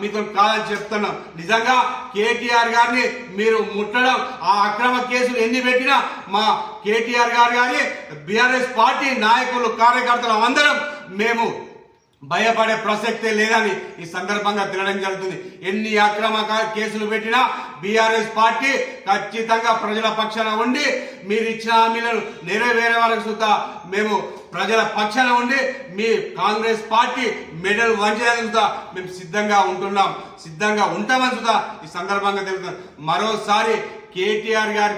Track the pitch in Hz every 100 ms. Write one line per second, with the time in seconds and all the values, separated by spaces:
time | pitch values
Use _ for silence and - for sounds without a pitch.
0 | 202 208 190 185 214 214 - 202 - 214
1 | 190 156 - 165 175 226 240 254 - -
2 | - 196 226 233 240 240 233 233 233 254
3 | 233 - - 190 220 220 196 202 214 247
4 | 233 220 - - 175 202 208 208 254 254
5 | 247 247 247 247 226 254 247 254 269 269
6 | - - 185 202 214 - - - 196 226
7 | 233 240 233 240 240 247 247 294 - -
8 | - 147 147 226 247 254 - 220 262 262
9 | 277 233 214 254 254 233 220 214 233 254
10 | 247 240 233 214 247 294 285 254 - -
11 | 165 190 226 226 226 - - - - _
12 | _ _ 139 175 226 220 226 214 202 -
13 | 226 - 220 208 220 208 208 185 - -
14 | 160 185 202 202 202 202 196 190 196 196
15 | 190 185 190 160 - - 185 214 220 208
16 | 208 208 220 214 214 220 220 208 214 214
17 | 214 214 214 254 240 - - - 190 220
18 | 226 220 214 214 226 233 269 254 - -
19 | 185 202 202 226 220 226 233 208 208 214
20 | 220 214 214 226 220 285 247 294 277 -
21 | - - 185 220 220 214 220 226 226 226
22 | 233 220 - - 170 214 247 226 233 233
23 | 226 214 214 208 220 - - - 175 196
24 | 214 208 - - - 175 202 226 - 214
25 | 208 240 254 240 247 269 - - 156 190
26 | 226 196 - 170 196 214 226 214 - 220
27 | 240 262 226 - - 160 190 208 226 214
28 | 214 214 240 233 220 220 202 - - 185
29 | 180 - 175 208 208 202 185 180 196 196
30 | 190 - - - 160 156 214 208 185 170
31 | 214 262 247 226 233 - - - 156 180
32 | 190 202 202 196 190 185 180 - - -
33 | 151 180 220 208 214 214 226 214 - -
34 | - 180 202 214 220 220 214 208 208